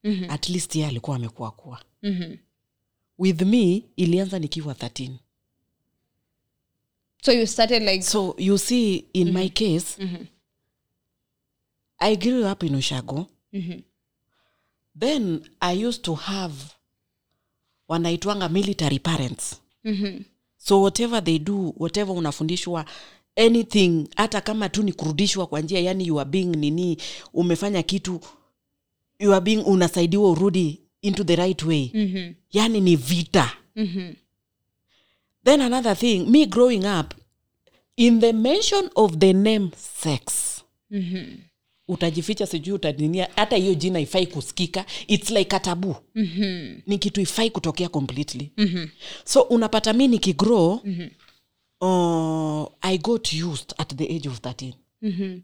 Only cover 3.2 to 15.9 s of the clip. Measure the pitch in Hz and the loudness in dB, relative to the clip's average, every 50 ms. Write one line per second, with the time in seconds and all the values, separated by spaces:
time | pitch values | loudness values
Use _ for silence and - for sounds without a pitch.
3.2 | 185 190 185 156 190 190 220 247 220 175 180 208 - _ _ - 180 165 170 185 | 0 0 2 2 2 2 4 4 4 4 2 0 -2 _ _ 0 2 2 2 2
4.2 | 196 190 190 185 160 143 - 160 151 147 131 - - 120 _ - 131 127 131 123 | 0 -2 -4 -6 -4 -4 -6 -6 -8 -8 -8 -8 -10 -12 _ -10 -12 -12 -12 -16
5.2 | _ _ _ _ _ _ _ _ _ _ _ _ _ _ _ _ _ _ _ _ | _ _ _ _ _ _ _ _ _ _ _ _ _ _ _ _ _ _ _ _
6.2 | _ _ _ _ _ _ _ _ _ _ _ _ _ _ _ _ _ _ _ _ | _ _ _ _ _ _ _ _ _ _ _ _ _ _ _ _ _ _ _ _
7.2 | - 262 247 240 226 214 - - 226 220 247 233 220 202 190 190 185 - - 214 | 2 4 4 4 2 0 2 0 2 2 2 0 2 0 0 0 -2 -2 -2 0
8.2 | 196 185 - - 185 190 202 196 - - 240 247 233 208 190 - - _ _ 190 | -2 -2 -4 -2 0 2 2 2 2 0 0 2 2 2 0 -2 -4 _ _ 0
9.2 | 175 170 175 180 190 185 185 - 220 208 160 165 170 - - - 196 185 175 175 | 2 2 2 0 -2 -2 -2 -2 0 0 0 0 -2 -6 -10 -10 -8 -8 -8 -10
10.2 | - - _ _ _ _ _ _ _ _ _ _ _ _ _ _ _ _ _ _ | -14 -18 _ _ _ _ _ _ _ _ _ _ _ _ _ _ _ _ _ _
11.2 | _ _ _ _ _ _ _ _ _ _ _ _ _ _ _ _ 170 202 220 190 | _ _ _ _ _ _ _ _ _ _ _ _ _ _ _ _ 0 0 0 2
12.2 | 180 233 254 254 226 196 196 196 180 160 139 135 131 - - 131 123 - 135 143 | 0 0 0 2 0 0 -2 -2 -2 -2 -2 0 -2 -2 -4 -6 -6 -6 -6 -8
13.2 | 180 - _ _ _ _ - 202 175 170 175 180 - _ _ _ _ _ _ _ | -8 -8 _ _ _ _ -10 -8 -8 -8 -10 -12 -16 _ _ _ _ _ _ _
14.2 | _ _ _ _ _ _ _ _ _ _ _ _ _ _ _ 156 214 262 311 285 | _ _ _ _ _ _ _ _ _ _ _ _ _ _ _ -4 -2 -2 0 0
15.2 | 226 185 165 151 - - _ _ - 180 175 185 214 240 | 0 -2 -2 -4 -6 -12 _ _ -4 -2 -2 0 -2 -2